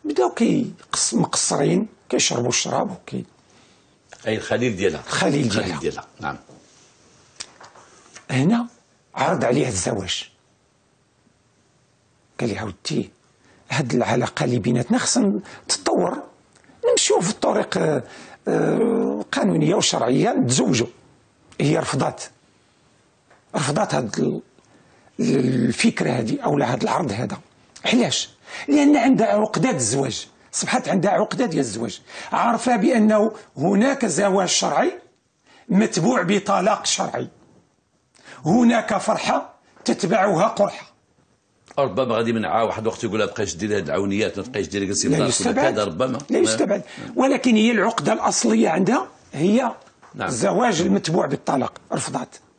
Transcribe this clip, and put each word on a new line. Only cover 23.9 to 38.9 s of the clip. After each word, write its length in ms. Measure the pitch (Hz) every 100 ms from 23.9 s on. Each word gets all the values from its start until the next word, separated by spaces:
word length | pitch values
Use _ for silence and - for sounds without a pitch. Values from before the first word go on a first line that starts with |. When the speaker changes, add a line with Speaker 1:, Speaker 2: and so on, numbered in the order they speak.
| 151
Speaker 1:
هاد 240 | 120 -
ال-، 220 | - - - _ _ _ _ _ _ -
الفكره 920 | 240 - - 131 - - 233 - 165
هادي 320 | 127 120 285
اولا 300 | 240 - 120
هاد 100 | 269
العرض 280 | - - -
هذا. 260 | 104 - 196 - _ _ - -
علاش؟ 440 | 240 190 - - _ - - -
لان 300 | 294 285 294
عندها 300 | 262 214 214
عقده 420 | 208 214 - 262
الزواج، 580 | 170 110 131 127 101 - _ _
صبحت 380 | - - 247 -
عندها 220 | 196 196
عقده 340 | 180 214 - 240
ديال 140 | 151
الزواج، 420 | 139 220 226 - - - -
عارفه 440 | - 214 226 254 240
بانه 560 | 240 240 214 214 214 - - -
هناك 480 | 175 196 262 269 226
زواج 420 | 156 202 190 180
شرعي 520 | - 175 147 277 - - _ _ _ _ - -
متبوع 520 | 185 220 - 165 247
بطلاق 640 | 180 202 - 196 190 214 -
شرعي، 420 | - - 123 - _ _ _ _ _ _ _ _ _ - - 151
هناك 520 | 226 233 233 214